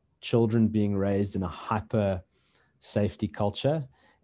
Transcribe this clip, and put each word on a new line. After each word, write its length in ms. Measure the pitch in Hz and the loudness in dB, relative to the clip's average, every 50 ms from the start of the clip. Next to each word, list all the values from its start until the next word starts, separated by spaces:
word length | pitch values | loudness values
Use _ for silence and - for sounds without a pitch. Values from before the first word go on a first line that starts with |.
| _ _ _ _ | _ _ _ _
children 460 | - - - 117 117 113 110 117 110 | -6 0 2 4 4 4 4 4 2
being 280 | 107 110 107 104 104 101 | 4 2 2 0 2 0
raised 400 | 98 98 101 101 98 101 98 - | 0 0 0 2 0 0 -2 -2
in 80 | 98 95 | -4 -4
a 40 | |
hyper 720 | 82 - - - - 113 107 - - - 110 101 98 95 90 - _ _ _ _ _ _ _ _ _ _ _ | -4 -6 -8 -4 -4 -4 -4 -4 -2 0 0 2 2 0 -2 -6 _ _ _ _ _ _ _ _ _ _ _
safety 480 | - - - 107 104 107 - - - | -12 -4 -2 0 0 0 -2 -4 -6
culture 600 | 101 - - 107 104 101 - - 135 156 160 135 - _ _ _ _ _ _ | -6 -2 -2 -2 -2 -2 -2 -2 0 0 0 -4 -8 _ _ _ _ _ _